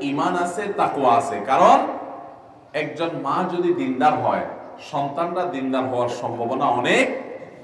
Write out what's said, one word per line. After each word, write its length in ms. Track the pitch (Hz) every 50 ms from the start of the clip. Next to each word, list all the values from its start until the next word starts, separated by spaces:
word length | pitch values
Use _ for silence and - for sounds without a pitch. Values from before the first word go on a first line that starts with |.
ঈমান 340 | 147 139 139 147 165 180 180
আছে, 380 | 175 175 180 - 214 202 190 -
তাকওয়া 360 | - 175 - - 143 127 120 117
আছে। 240 | 117 - - 107 104 -
কারণ 320 | 131 131 160 185 226 269 - - - - - - - - - - - - - - - - - - - -
একজন 360 | 151 151 147 - - 170 165 156 143 135
মা 200 | - - 185 185 180 175
যদি 160 | 175 175 170 -
দিনদার 400 | 139 131 127 127 127 - 151 -
হয়, 320 | - 117 - 104 98 - - - - - - - - - -
সন্তানরা 520 | - 143 139 139 - 165 170 180 185 180 175
দিনদার 400 | 131 135 135 135 131 131 127 120
হওয়ার 260 | 113 120 123 120 120
সম্ভাবনা 560 | 120 - - 117 117 117 117 117 131 143 143
অনেক 560 | 131 120 113 - 156 202 247 262 262 - - - - - - - - - -